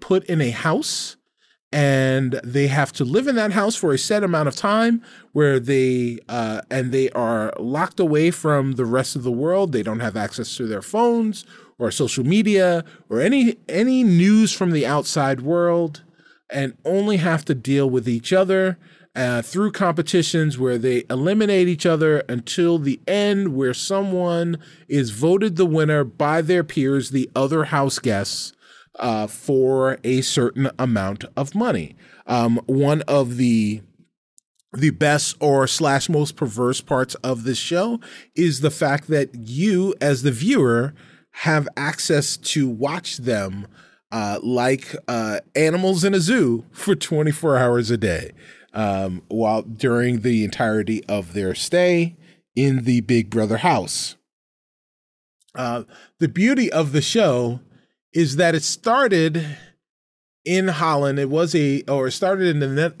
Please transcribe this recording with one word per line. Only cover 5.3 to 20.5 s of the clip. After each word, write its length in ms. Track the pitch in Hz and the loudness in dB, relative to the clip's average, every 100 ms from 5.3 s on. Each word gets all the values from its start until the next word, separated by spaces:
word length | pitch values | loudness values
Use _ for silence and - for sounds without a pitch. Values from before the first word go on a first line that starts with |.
where 260 | 147 147 135 | 2 4 2
they, 580 | 120 135 131 127 120 117 - | 2 2 2 2 -2 -6 -8
uh, 340 | 120 110 107 - | -4 -4 -6 -6
and 220 | 131 127 | -4 -2
they 180 | 135 131 | 0 0
are 420 | - 117 110 107 - | 0 0 0 -2 -4
locked 400 | 120 143 180 - | -4 -2 -2 0
away 300 | 170 151 165 | 2 2 2
from 420 | 165 156 147 135 | 0 0 0 0
the 140 | 127 120 | -2 0
rest 300 | 127 135 143 | 0 -2 -4
of 80 | |
the 80 | 123 | -4
world. 400 | 120 156 185 190 | -2 0 0 0
They 100 | 123 | -2
don't 180 | 104 113 | -2 -4
have 160 | 120 104 | -4 -4
access 400 | 101 - 117 - | -4 -6 -10 -6
to 100 | 117 | -6
their 140 | 104 | -6
phones 640 | - 214 240 233 220 196 - - - - | -4 0 2 2 -2 -4 -12 -20 -18 -6
or 140 | 113 | -4
social 340 | - 127 - | -2 -2 -2
media 600 | 131 202 214 196 180 170 156 - - | 2 2 4 4 4 2 -4 -14 -4
or 100 | 110 | 0
any, 360 | 170 277 233 - - | 2 4 2 0 -4
any 360 | 165 247 262 | -2 2 4
news 480 | 233 170 190 214 214 | 4 6 6 4 4
from 180 | - 180 | 0 0
the 160 | 156 123 | 0 0
outside 540 | 143 - 160 135 131 | -2 -2 -2 0 -2
world, 640 | 135 175 175 170 165 151 _ _ _ _ - | 0 0 2 0 -2 -6 _ _ _ _ -10
and 280 | 139 135 - | -6 -6 -4
only 320 | 147 190 208 196 | -2 0 2 2
have 280 | 175 160 | 2 0
to 100 | - | -2
deal 360 | 135 127 139 135 | -4 0 0 2
with 180 | 127 117 | 0 0
each 240 | 117 - | -2 0
other, 460 | 185 190 190 190 180 - - _ - | 2 2 2 0 -2 -12 -20 _ -4
uh, 260 | 127 120 | -2 -2
through 300 | 117 180 208 | -4 -2 -2
competitions 840 | - 185 165 160 185 156 165 156 | 0 0 0 0 0 2 0 0